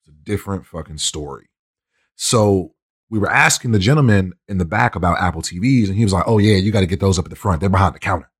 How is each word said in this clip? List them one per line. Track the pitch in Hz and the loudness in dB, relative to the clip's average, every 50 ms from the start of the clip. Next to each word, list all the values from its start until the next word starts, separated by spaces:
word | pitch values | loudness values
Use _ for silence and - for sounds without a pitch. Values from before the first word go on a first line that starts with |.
it's | _ _ | _ _
a | 73 76 71 | -20 _ _
different | - 104 98 - 98 98 90 - | -6 -6 -6 -4 -6 -8 -8 -8
fucking | _ - 82 78 - 78 76 | _ -14 -14 -14 -14 -12 -8
story. | - - - 78 73 71 67 53 _ _ _ _ _ _ _ _ _ _ _ _ _ _ _ | -8 -8 -8 -8 -10 -12 -14 -16 _ _ _ _ _ _ _ _ _ _ _ _ _ _ _
So | - - - - 113 107 101 98 95 87 - _ _ _ _ _ _ _ _ | -8 -4 0 2 2 4 4 2 0 -2 -6 _ _ _ _ _ _ _ _
we | 110 107 | -4 -2
were | 95 - | -2 0
asking | - 135 151 156 - - - 123 | 2 2 2 2 0 -2 -2 0
the | 113 101 | 0 2
gentleman | 90 113 147 156 139 117 104 98 92 90 87 _ _ | 2 2 2 4 4 4 4 2 0 -2 -8 _ _
in | - 101 | -6 -4
the | 92 87 | -4 -2
back | 80 92 107 120 120 - | -2 0 0 0 0 -2
about | - 85 87 85 - | -2 0 0 0 0
Apple | 90 90 - 82 | -2 -2 -4 -4
T | 82 - 85 90 | -10 -10 -8 -4
Vs, | 101 131 135 123 107 95 | 0 2 2 2 2 0
and | 95 | 0
he | 107 117 | 0 2
was | 101 95 | 2 2
like, | 90 - | 0 2
"Oh, | 113 113 | 2 2
yeah, | 107 101 107 104 | 4 4 4 4
you | 95 92 110 | 4 2 2
gotta | 107 107 95 | 2 0 0
get | 80 98 - | 0 -2 0
those | 101 98 92 90 | 0 0 0 0
up | 87 | -2
at | - | -8
the | - | -12
front. | - - 104 87 76 | -6 -2 -2 -2 0
They're | 90 92 | 0 0
behind | 95 92 98 82 - | 2 2 0 0 -2
the | - | -4
counter." | - 95 92 85 - _ _ | -6 -4 -4 -6 -8 _ _